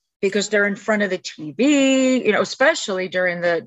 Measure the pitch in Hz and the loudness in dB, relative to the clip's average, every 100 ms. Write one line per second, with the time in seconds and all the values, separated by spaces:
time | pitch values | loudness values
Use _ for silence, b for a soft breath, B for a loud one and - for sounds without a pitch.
0 | _ - 196 202 - 214 202 196 - 208 | _ -6 -2 -2 0 0 0 -2 -2 -2
1 | 202 180 - - 156 135 269 285 269 262 | 0 -4 -8 -12 -10 0 2 4 4 4
2 | 262 254 - 196 202 - 302 330 - 190 | 2 2 0 0 -2 0 0 0 -4 -6
3 | 185 185 180 175 170 165 | -4 -2 -2 -2 -2 -2